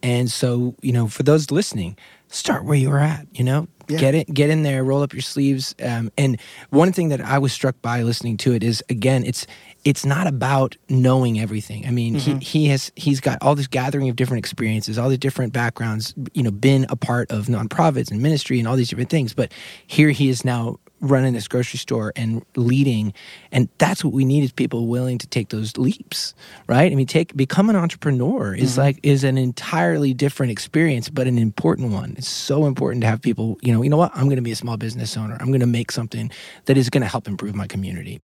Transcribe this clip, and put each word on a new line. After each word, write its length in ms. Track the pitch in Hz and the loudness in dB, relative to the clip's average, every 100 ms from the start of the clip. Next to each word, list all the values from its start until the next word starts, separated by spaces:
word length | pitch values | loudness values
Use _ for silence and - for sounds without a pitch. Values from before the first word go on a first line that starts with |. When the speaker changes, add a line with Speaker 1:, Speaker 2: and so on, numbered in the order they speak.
Speaker 1:
And 260 | 127 120 123 | 0 0 0
so, 440 | - 127 120 123 - | 0 -2 0 -2 -4
you 80 | 131 | -2
know, 140 | 120 113 | 0 0
for 160 | - | 0
those 260 | 131 156 147 | 4 4 4
listening, 480 | 139 - 113 87 98 - - _ | 0 -2 -4 -8 -10 -20 -20 _
start 360 | - - - - | -10 -2 -2 2
where 120 | 147 | 2
you 140 | 131 | 4
are 80 | 143 | 2
at, 260 | 151 151 - | 2 -2 -8
you 100 | - | -2
know? 240 | 127 139 165 _ - | 0 0 -2 _ -6
Speaker 2:
Yeah. 80 | 151 | 2
Speaker 1:
Get 180 | 139 151 | 4 2
it, 160 | - | 0
get 160 | 147 147 | 2 2
in 100 | 156 | 2
there, 220 | 147 135 | 0 0
roll 180 | 131 135 | 0 0
up 100 | 143 | 0
your 100 | 127 | -4
sleeves. 500 | 131 - 139 135 131 - | -8 -2 0 0 -4 -6
Um, 280 | 120 117 117 - | -4 -4 -4 0
and 220 | 139 117 - - - | 0 0 -6 -20 0
one 220 | 139 175 | 4 4
thing 180 | 185 165 | 2 0
that 100 | 135 | -2
I 180 | - 139 | 0 0
was 120 | 139 | 0
struck 300 | - 135 127 | 0 -2 -2
by 220 | 117 120 | -4 -2
listening 340 | 117 117 120 110 | 0 -2 -4 -2
to 160 | - | 0
it 100 | 117 | 2
is, 200 | 113 110 - | 0 -2 -4
again, 340 | 123 123 131 120 | 0 2 2 0
it's, 220 | 117 - - - - - | -6 -8 -16 -20 -2 0
it's 200 | 139 139 | 0 0
not 220 | 143 185 | 0 0
about 480 | 135 127 139 131 - _ | 0 0 2 0 -4 _
knowing 500 | 131 127 131 127 110 | 2 4 4 4 0
everything. 480 | 110 107 104 110 131 | -2 -4 -8 -10 -4
I 40 | |
mean, 240 | 123 117 113 | -2 0 0
Speaker 2:
Mm-hmm. 220 | 147 135 | 0 -2
Speaker 1:
he, 60 | 131 | 0
he 220 | 156 151 | 2 2
has, 240 | 135 - - | 2 -2 -4
he's 240 | - 139 | 0 0
got 180 | 135 120 | 0 0
all 140 | 135 147 | 0 0
this 120 | 135 | 0
gathering 400 | 131 127 143 135 | -2 -2 -2 -2
of 60 | 120 | 0
different 240 | 127 123 | 0 0
experiences, 600 | 104 - 113 110 104 110 | -4 -4 -2 -2 -2 -2
all 100 | 123 | 0
the 80 | 131 | 0
different 340 | 135 - 123 | -2 -2 -4
backgrounds, 600 | 120 117 - 117 107 107 - 123 | -2 -4 -4 -4 -4 -6 -10 -8
you 100 | - | -2
know, 80 | 117 | -2
been 340 | 101 131 135 131 | 2 2 4 2
a 60 | 123 | -2
part 360 | - 120 120 | -2 -2 -2
of 160 | 110 107 | -4 -2
nonprofits 640 | 117 107 - 165 131 - | -2 -2 2 2 2 -2
and 100 | 101 | 0
ministry 380 | 139 151 - 127 | 0 0 0 -2
and 80 | 113 | 0
all 80 | 131 | 0
these 140 | 117 | 0
different 200 | - 127 | -2 -2
things. 240 | 165 123 | 0 0
But 180 | - 123 - - - _ | -2 -4 -6 -20 -20 _
here 220 | - 151 | 4 4
he 180 | 143 135 | 4 2
is 160 | 127 127 | 2 -2
now 320 | 120 117 - _ _ | -2 -4 -8 _ _
running 320 | 139 135 131 | 2 4 4
this 140 | 120 101 | 0 -2
grocery 300 | 123 123 135 | -2 -2 -6
store 340 | - 120 107 - | -4 -4 -4 -4
and 280 | 113 113 - - | -4 -4 -6 -2
leading. 580 | 120 131 139 113 107 - - - - | 2 4 2 2 -2 -6 -16 -20 -4
And 180 | 127 123 _ | 0 0 _
that's 260 | 165 185 | 0 2
what 100 | 160 | -2
we 120 | 131 131 | 2 2
need 180 | 143 | 4
is 80 | 135 | 2
people 360 | - 127 120 117 | 0 -2 -2 -2
willing 320 | 123 127 123 | -2 -2 -4
to 80 | - | -4
take 220 | - 101 | -6 -4
those 280 | 107 107 - | -6 -6 -2
leaps, 560 | 131 214 - - - - - - - | 0 0 -6 -8 -8 -10 -20 -20 0
right? 240 | 120 175 | 4 4
I 40 | 143 | 4
mean, 100 | 131 | 2
take, 320 | 160 170 - | 0 -2 -2
become 320 | 135 - 208 | -2 2 2
an 60 | 208 | 4
entrepreneur 800 | 170 - 151 131 127 254 104 95 | 0 -2 -2 0 0 0 -4 0
is 160 | 131 | 0
Speaker 2:
Mm-hmm. 80 | 123 | 2
Speaker 1:
like, 180 | 139 139 | 2 2
is 200 | 147 139 | 2 4
an 140 | 135 131 | 4 2
entirely 760 | 127 123 - 165 170 156 143 123 | 0 -4 -4 0 0 2 0 0
different 360 | 139 - 131 | -2 0 -4
experience, 560 | 104 - 156 165 127 120 | -4 -4 0 2 0 -2
but 200 | 151 127 | -2 0
an 100 | 120 | 2
important 540 | 113 101 156 175 127 | 2 2 0 0 0
one. 220 | 98 101 - | -2 -4 -10
It's 100 | - | -10
so 380 | - - 143 151 | -8 -2 2 2
important 360 | 127 131 123 | 2 -2 0
to 40 | 113 | 0
have 140 | 113 | 0
people, 380 | - 110 113 104 | -2 -2 -2 -2
you 100 | 123 | 2
know, 120 | 113 | 2
"You 80 | 131 | 4
know 60 | 147 | 4
what? 140 | 175 - | 2 2
I'm 120 | 135 | 0
gonna 140 | 135 | 2
be 100 | 117 | -2
a 40 | 107 | -6
small 200 | 120 113 | -6 -6
business 400 | 113 120 110 - | -6 -6 -8 -6
owner. 220 | 107 117 | -6 -6
I'm 120 | 127 | 0
gonna 160 | 135 120 | 2 2
make 240 | 117 117 | 2 -2
something 400 | - 113 113 113 - - - - | -6 -6 -6 -8 -10 -20 -18 2
that 120 | 135 | 4
is 120 | 120 | 4
gonna 160 | 143 113 | 2 0
help 220 | 123 104 | -4 -6
improve 260 | 95 104 | -6 -6
my 140 | 101 98 | -6 -6
community." 520 | 98 95 90 71 - _ | -6 -6 -6 -10 -14 _